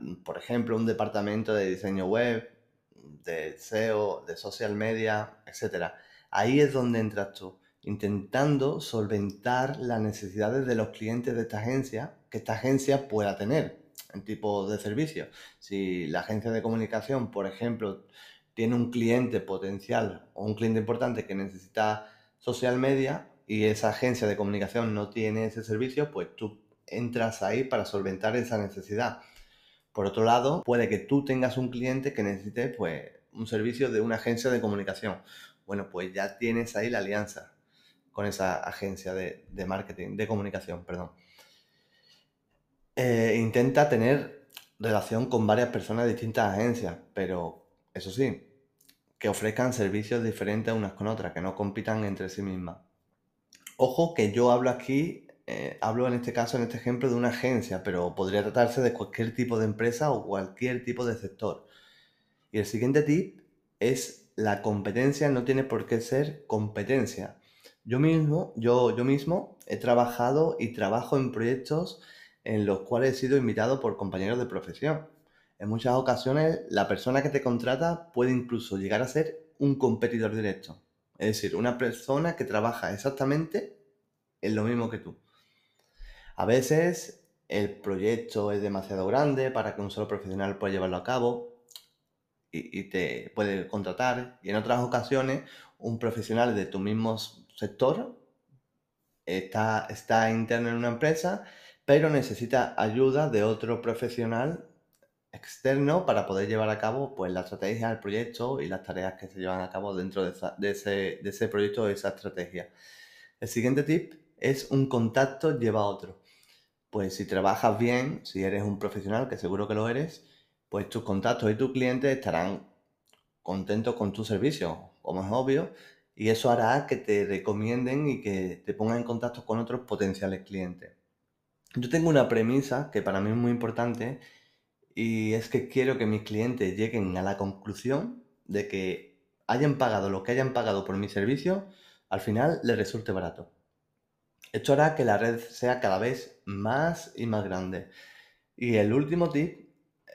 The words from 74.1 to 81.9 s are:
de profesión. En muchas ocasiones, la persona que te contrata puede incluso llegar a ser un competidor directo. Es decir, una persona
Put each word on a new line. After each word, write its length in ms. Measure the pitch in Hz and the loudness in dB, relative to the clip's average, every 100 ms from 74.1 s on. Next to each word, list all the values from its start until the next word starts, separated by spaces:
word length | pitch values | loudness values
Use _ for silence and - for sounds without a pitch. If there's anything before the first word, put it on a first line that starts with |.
| 92 95 117 | -2 0 0
de 60 | 90 | -2
profesión. 640 | 92 87 85 143 156 - - _ _ _ _ | -6 -8 -4 -2 -2 -6 -20 _ _ _ _
En 100 | 104 | -4
muchas 280 | 113 123 127 | -2 2 2
ocasiones, 680 | 127 117 131 147 160 165 - | 2 2 2 2 2 0 0
la 180 | 101 98 | 0 2
persona 340 | 98 127 131 | 0 2 2
que 80 | 143 | 2
te 120 | 139 | 0
contrata 720 | 131 120 120 139 170 170 - | 0 0 0 0 0 -2 -4
puede 200 | 123 127 | 0 2
incluso 460 | 127 120 117 - 98 | 2 0 -4 -2 -4
llegar 240 | 95 107 | 0 0
a 60 | 127 | 2
ser 440 | 151 156 - - _ | 0 -2 -4 -16 _
un 200 | 143 135 | 0 4
competidor 580 | 131 113 120 117 110 110 | 4 4 0 0 0 0
directo. 460 | 104 92 - - _ _ _ _ | -2 -2 -8 -20 _ _ _ _
Es 100 | 107 | -2
decir, 280 | 107 98 82 | 0 -2 0
una 220 | 120 120 | 0 0
persona 600 | 123 | -2